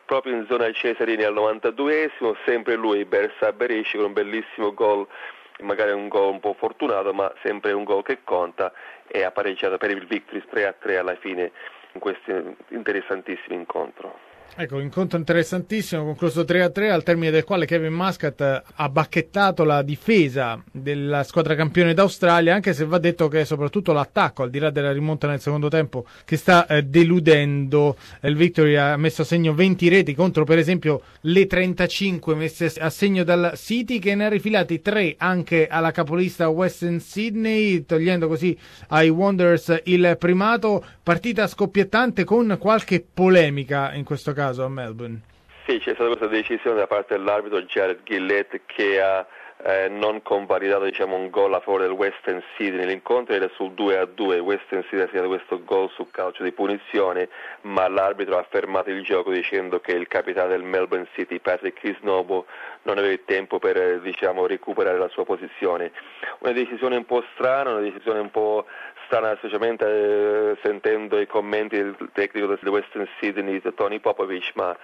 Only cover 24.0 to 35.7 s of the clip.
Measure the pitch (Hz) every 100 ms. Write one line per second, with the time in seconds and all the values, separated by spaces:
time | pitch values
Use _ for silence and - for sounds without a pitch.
24 | 135 208 156 - 127 139 156 147 143 139
25 | 151 151 147 143 147 147 147 160 147 127
26 | - - - 156 - 175 170 151 135 165
27 | 165 180 160 147 143 143 135 147 147 -
28 | - - 139 151 175 165 151 147 143 147
29 | 156 160 147 170 160 151 190 180 170 190
30 | 147 139 185 156 151 165 160 180 151 135
31 | - - 156 185 190 185 185 180 175 -
32 | 196 180 160 156 160 - 165 - 156 -
33 | 202 190 175 175 170 - - 233 247 233
34 | 196 202 214 208 214 214 170 165 208 214
35 | 180 - 180 180 - 165 156